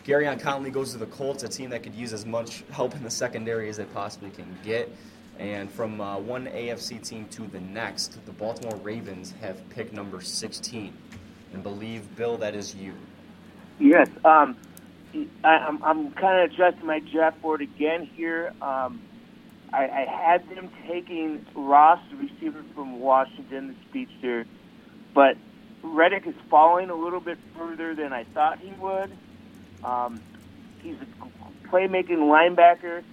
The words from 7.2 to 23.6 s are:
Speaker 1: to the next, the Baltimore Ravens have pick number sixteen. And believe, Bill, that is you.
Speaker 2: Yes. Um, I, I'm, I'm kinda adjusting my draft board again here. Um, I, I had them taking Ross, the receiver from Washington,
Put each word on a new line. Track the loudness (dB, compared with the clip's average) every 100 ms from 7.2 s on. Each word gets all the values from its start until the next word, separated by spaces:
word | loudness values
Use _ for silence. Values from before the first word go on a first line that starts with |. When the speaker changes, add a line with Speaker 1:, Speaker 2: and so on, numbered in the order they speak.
| -14
Speaker 1:
to | -14 -14
the | -12
next, | -12 -8 -8 -8 -10 -10 -18
the |
Baltimore | -10 -8 -8 -8 -8
Ravens | -8 -10 -10 -14 -14 -14
have | -12 -12 -14
pick | -12 -10
number | -10 -12 -12
sixteen. | -10 -8 -10 -12 -12 -10 -12 -16 -20 -20 -20 -20 -18
And | -14
believe, | -12 -12 -12 -12 -14 -6
Bill, | -4 -2
that | -4
is | -6 -10
you. | -12 -14 -16 -20 -20 -20 -20 -20 -20 -20 6
Speaker 2:
Yes. | 8 8 6 6
Um, | 8 8 6 0 -16 -20 -20 -20 -12 -10 -10 0
I, | 4
I'm, | 4 4 -2
I'm | 0 0 -2
kinda | 0 2 4
adjusting | 2 4 2 2 -4
my | -6
draft | -4 0 0 0
board | -4 -4
again | -4 -4 -2 -2 -8 -10
here. | -6 -4 -6 -8
Um, | -6 -4 -6 -8 -18 -20 -20 -20 -20 -20 -4
I, | -2
I | -2 -2
had | -4 0 4 2 2
them | -14 -14 -16 -8
taking | -8 -6 -6 -6 -6 -12
Ross, | -10 6 8 8 6 0
the | -12
receiver | -12 -8 -10 -10 -16
from | -12 -12 -4
Washington, | 2 2 2 -8 -12 -12